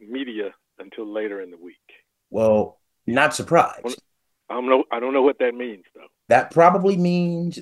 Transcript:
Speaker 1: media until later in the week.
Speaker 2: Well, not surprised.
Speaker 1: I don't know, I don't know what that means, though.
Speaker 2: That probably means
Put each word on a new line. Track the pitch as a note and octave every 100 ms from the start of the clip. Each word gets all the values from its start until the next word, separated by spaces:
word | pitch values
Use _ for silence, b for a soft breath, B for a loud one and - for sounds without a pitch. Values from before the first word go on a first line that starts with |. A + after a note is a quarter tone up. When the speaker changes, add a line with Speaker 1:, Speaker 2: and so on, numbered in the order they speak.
Speaker 1:
media | G#2 B2+ C3 G#2+ G2+ - _ -
until | F#2+ - G#2+
later | G#2+ G#2+ G2
in | F#2
the | E2+
week. | F2 - _ - _ _ _
Speaker 2:
Well, | G2+ A2 G#2+ G2 - _ _ -
not | A#2+ D3 -
surprised. | G#2 E3 - - A#2+ C3 _ _ _ _ -
Speaker 1:
I |
don't | B2 B2+
know, | C3 -
I | A#2
don't | B2+
know | C3+
what | C3+ C3+
that | B2+
means, | A#2+ B2 G2+ _
though. | - - _ -
Speaker 2:
That | A#2+ D3+
probably | D#3+ E3+ F#3+ F#3 F#3+
means | F3 F3 F3 E3+ E3+ E3+